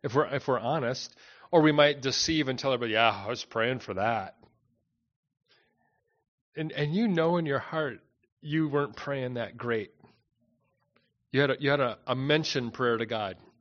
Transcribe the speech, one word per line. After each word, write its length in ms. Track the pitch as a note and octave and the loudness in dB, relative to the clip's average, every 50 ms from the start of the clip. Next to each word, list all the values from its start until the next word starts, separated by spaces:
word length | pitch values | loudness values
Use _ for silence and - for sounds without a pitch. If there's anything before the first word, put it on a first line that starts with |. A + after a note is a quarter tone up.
| - | -6
If 100 | C#3 A2 | 0 0
we're, 140 | C#3 D3+ | 0 0
if 220 | F#2 C3+ C#3 - - | 2 -2 -4 0 0
we're 100 | C3 A#2 | -2 0
honest, 560 | G#2 A#2+ D3 E3 C3 A#2 C3 - - - - - - - - - - - - | 0 -2 -2 0 -2 -2 -4 -4 -8 -14 -16 -20 -20 -20 -20 -20 -10 4 4
or 80 | E3+ | 6
we 100 | D3+ D#3 | 8 8
might 320 | D3 D3 D3 D3 D3 C#3+ B2+ | 8 8 6 6 6 2 -2
deceive 460 | C3+ A#2+ - - - D#3+ D#3 D3 C3 | -2 0 0 0 0 0 0 0 0
and 100 | C3 A#2+ | -2 -2
tell 140 | - C3+ C3 | 0 -2 0
everybody, 220 | A#2+ A#2+ A2+ G#2+ | 0 0 0 4
"Yeah, 280 | A2 A#2 A2+ G2+ G2 G2 | 6 6 6 4 2 -4
I 40 | G#2 | -6
was 160 | B2 B2+ - | -6 -8 -8
praying 340 | _ - A2+ A2+ A#2+ C3 B2 | _ -4 -2 0 0 -2 -4
for 160 | - - G2+ | -6 -8 -4
that." 400 | F#2 G2+ A2+ A#2 G#2+ F#2+ - - _ - _ _ _ _ _ _ _ _ _ _ _ _ _ _ _ _ _ _ _ _ _ _ _ _ _ _ _ _ _ _ _ _ _ _ _ _ _ _ _ _ _ _ | -2 0 0 0 -2 -4 -8 -14 _ -20 _ _ _ _ _ _ _ _ _ _ _ _ _ _ _ _ _ _ _ _ _ _ _ _ _ _ _ _ _ _ _ _ _ _ _ _ _ _ _ _ _ _
And, 160 | - D#3+ D#3+ - | -8 -8 -6 -4
and 200 | C#3 D3 D3 D#3 | -4 -2 0 0
you 140 | G3 A#3 | 0 2
know 300 | A3+ F#3 E3 D#3+ E3 F3 | 2 2 2 2 2 2
in 100 | F3 E3+ | 2 0
your 140 | D3+ C#3 C3 | 0 -2 -2
heart 400 | - - - D#3+ D#3 C#3 A2+ - _ _ _ _ _ _ _ _ | -4 -4 -6 -4 -4 -4 -6 -10 _ _ _ _ _ _ _ _
you 280 | - D3+ D3 D#3+ D#3 D3+ | -10 -2 0 0 0 2
weren't 280 | C#3 C#3+ C#3+ - C#3 | 0 0 -2 -2 -6
praying 380 | - - - C#3 C3+ B2+ B2+ B2+ | -10 -8 -6 -6 -4 -4 -4 -4
that 220 | A#2+ A#2 F#2+ - | -6 -6 -6 -8
great. 360 | A#2+ A2+ A#2+ A#2 A2 G#2 - _ _ - - _ _ _ _ _ _ _ _ _ _ _ _ _ _ _ _ _ _ _ _ _ _ _ _ - | -8 -4 -2 -2 -2 -4 -6 _ _ -20 -20 _ _ _ _ _ _ _ _ _ _ _ _ _ _ _ _ _ _ _ _ _ _ _ _ 0
You 100 | C3 C#3+ | 2 2
had 80 | C#3 | 2
a, 60 | C3+ - | 0 0
you 100 | D3 C#3 | 0 0
had 100 | C#3+ C#3+ | 2 2
a, 180 | C3+ A#2+ G#2+ - _ | 0 -2 -4 -6 _
a 100 | - B2+ | -4 -4
mention 540 | C3 C3 C#3+ D3 D#3 D#3+ - - C#3+ B2 A#2 A2+ | -2 0 0 0 0 0 -2 -4 -4 -4 -6 -6
prayer 240 | - B2+ A#2+ A#2 | -2 0 0 0
to 100 | A2 A#2 | 0 -2
God. 300 | A2 A#2 A2 G#2+ G2 F#2 - - - _ _ | -4 -4 -6 -6 -6 -8 -12 -18 -20 _ _